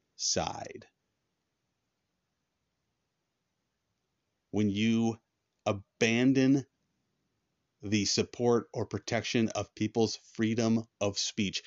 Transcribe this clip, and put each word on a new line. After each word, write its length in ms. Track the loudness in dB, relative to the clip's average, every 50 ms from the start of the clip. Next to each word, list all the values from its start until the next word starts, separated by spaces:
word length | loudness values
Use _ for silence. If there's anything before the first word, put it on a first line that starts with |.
| _ _ _
side. 680 | -8 -6 -4 -2 -2 -4 -4 -6 -10 -12 -14 -16 -18 -20 -20 _ _ _ _ _ _ _ _ _ _ _ _ _ _ _ _ _ _ _ _ _ _ _ _ _ _ _ _ _ _ _ _ _ _ _ _ _ _ _ _ _ _ _ _ _ _ _ _ _ _ _ _ _ _ _ _ _ _ _ _ _ _ _ _ _ _ _ _ _ _ _ _
When 180 | -2 0 0 0
you 500 | 2 2 2 2 2 2 2 0 -2 -4 _ _ _ _ _ _ _ _ -4
abandon 1000 | -4 -4 -4 -6 _ _ 0 2 2 4 4 4 4 4 4 4 4 4 2 0 _ _ _ _ _ _ _ _ _ _ _ _ _ _ _ _ _ _ _ _ _ _ _
the 240 | -6 -2 0 0 0
support 640 | 0 0 -2 -2 -4 -4 -2 2 2 2 2 0 -4
or 140 | -6 -8 -6
protection 640 | -6 -6 -10 -6 -4 -4 -4 -4 -2 0 0 0 0
of 240 | -2 -4 -8 -8 -6
people's 440 | -4 -4 -2 0 0 0 0 0 -6 _ -12 -6
freedom 520 | -2 -2 0 0 0 0 2 2 0 -2 _ _ -4
of 160 | -4 -4 -2
speech. 460 | -4 -6 -6 -4 -4 -4 -4 -4 -8 -8